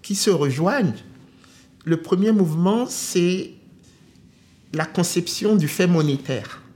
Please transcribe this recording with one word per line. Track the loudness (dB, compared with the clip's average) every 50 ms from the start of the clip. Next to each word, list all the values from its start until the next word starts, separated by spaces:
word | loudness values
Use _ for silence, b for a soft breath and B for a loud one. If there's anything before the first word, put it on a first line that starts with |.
qui | _ -6 -4
se | -2 2 2
rejoignent. | 2 2 2 0 0 0 0 0 0 2 0 0 -2 -4 -10 -20 -20 -20 -20 B B B B B B B B B B B -4
Le | -2 -2 -2
premier | 0 -2 0 2 2 2 4
mouvement, | 4 2 2 2 2 2 2 2 2 0 -2
c'est | -6 -8 -8 -4 0 0 2 2 0 -2 -6 -10 -14 -20 -20 -20 -20 -20 b b b b b b b b b b b b b b b b b -12 -6
la | -6 -6
conception | -4 0 0 0 0 0 -4 -4 -4 -6 -2 0 2 4
du | 4 2 0
fait | 0 0 2 4
monétaire. | 4 4 2 2 0 -2 -4 -6 -6 -6 -6 -10 -16 -18 -20 -20 -20